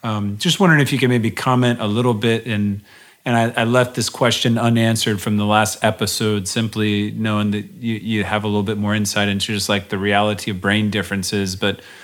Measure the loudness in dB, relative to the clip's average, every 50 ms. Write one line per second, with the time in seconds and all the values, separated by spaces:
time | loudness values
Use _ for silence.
0 | -6 -4 -4 -2 -4 -4 -6 -2 -2 -2 2 4 4 6 6 6 4 2 2 0
1 | 2 2 2 2 2 0 -2 -2 0 0 2 4 4 2 2 0 -2 -2 0 0
2 | 2 2 0 2 2 0 0 0 -2 -4 -2 0 0 -2 -2 -4 -8 -14 -20 -20
3 | -20 -20 -20 _ _ 0 2 2 2 0 0 0 0 2 4 4 2 2 0 -4
4 | -4 -4 -2 0 0 0 2 2 0 0 2 2 2 2 4 4 4 2 2 0
5 | 0 -2 -2 -2 -2 -2 0 0 2 2 4 4 2 2 -2 0 0 -2 0 0
6 | -4 -4 -2 -2 0 0 0 -2 -4 -4 -4 -2 -4 -2 -2 -2 0 0 0 0
7 | -2 -2 -4 -4 -2 -2 0 0 0 0 -2 -4 -6 -10 -14 -8 -6 -4 -4 -4
8 | -4 -2 -2 -2 0 0 -2 -2 0 0 0 0 0 -2 -2 -2 -2 0 0 0
9 | -2 0 0 0 0 0 0 -2 -2 -2 -2 -4 0 0 0 -2 0 -4 -4 -2
10 | 0 2 2 4 2 2 0 -2 -4 -6 -6 -2 0 0 2 2 0 0 0 -2
11 | -4 -2 -4 -4 -4 -2 -2 -2 -2 -2 -2 -2 -2 -2 -2 -2 -10 -18 -20 -20